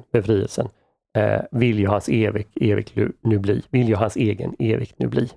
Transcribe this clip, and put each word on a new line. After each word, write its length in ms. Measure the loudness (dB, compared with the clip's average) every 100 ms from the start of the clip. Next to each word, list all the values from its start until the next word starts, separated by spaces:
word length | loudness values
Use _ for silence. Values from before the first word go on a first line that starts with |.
| -2
befrielsen. 540 | -2 2 0 0 -4 -6 -8 _ _ _ 0
Eh, 220 | 0 0 -2
vill 280 | 0 0 2
ju 80 | 2
hans 220 | 0 0
evig, 380 | 0 0 -2 -6 -2
evigt 400 | 0 0 -2 -4
nu, 160 | -4 -2
nu 180 | 0 0
bli. 220 | 2 -2 0
Vill 200 | 0 2
ju 60 | 2
hans 200 | 0 0
egen 400 | -2 -2 -6 -4
evigt 340 | -2 -2 -4 -6
nu 80 | -2
bli. 220 | -2 -4